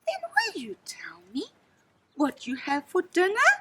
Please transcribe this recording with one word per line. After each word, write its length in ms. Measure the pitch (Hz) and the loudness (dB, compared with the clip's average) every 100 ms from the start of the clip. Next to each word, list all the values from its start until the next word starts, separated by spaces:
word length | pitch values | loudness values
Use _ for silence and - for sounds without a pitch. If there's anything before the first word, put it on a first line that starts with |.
| - | -6
Then 240 | 762 698 | -8 -2
will 320 | 784 906 381 | -2 -2 -6
you 140 | 233 185 | -10 -12
tell 380 | - - - 170 180 | -14 -16 -14 -18 -10
me 120 | 226 415 _ _ _ _ _ _ - | -8 -8 _ _ _ _ _ _ -2
what 300 | 285 - - | -2 0 -8
you 100 | 254 | -8
have 280 | - 285 285 | -2 -4 0
for 160 | 370 | -2
dinner? 320 | 359 - 370 427 587 807 | 0 2 2 4 4 4